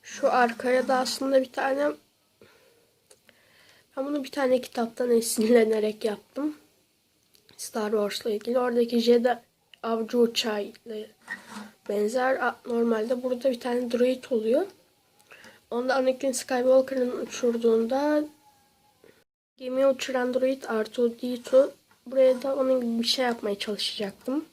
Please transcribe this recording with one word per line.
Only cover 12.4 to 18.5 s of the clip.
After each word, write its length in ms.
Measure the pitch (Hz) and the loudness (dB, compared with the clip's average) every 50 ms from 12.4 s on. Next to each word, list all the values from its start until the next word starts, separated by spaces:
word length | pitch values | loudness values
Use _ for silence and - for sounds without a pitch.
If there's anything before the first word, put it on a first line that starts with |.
| 254 240 233 - _ | 0 -4 -4 -6 _
normalde 580 | - 240 233 233 233 226 220 214 233 254 247 254 | -4 0 0 2 2 2 0 0 -2 -2 -2 -2
burada 280 | 254 254 247 - 269 | -4 -4 0 0 0
bir 80 | 247 240 | 0 0
tane 320 | - 247 240 247 247 233 | -2 -2 -2 -2 -2 -2
droid 320 | 240 233 247 254 262 254 - - | 2 2 2 2 2 -2 -4 -2
oluyor. 360 | 262 220 214 220 240 302 381 392 - _ _ _ _ _ _ _ _ _ _ _ - - - - - _ _ _ | -2 0 2 2 2 2 0 -2 -8 _ _ _ _ _ _ _ _ _ _ _ -20 -20 -20 -20 -20 _ _ _
Onda 240 | 220 240 247 254 262 | -6 -4 -2 0 0
Anakin 360 | 269 254 262 262 262 - 269 | 2 2 0 0 0 -2 -2
Skywalker'ın 880 | 247 - - - 262 247 247 254 262 262 262 262 269 262 247 247 - - 233 | -2 -4 -4 -4 -2 0 4 6 6 6 4 2 -2 -2 -2 -2 -2 -6 -8
uçurduğunda 1000 | - - - - 240 233 233 233 233 226 226 226 226 262 269 285 302 302 302 302 - - _ _ _ | -8 -6 -2 0 0 0 2 2 2 4 4 2 0 0 0 2 2 2 0 0 -2 -10 _ _ _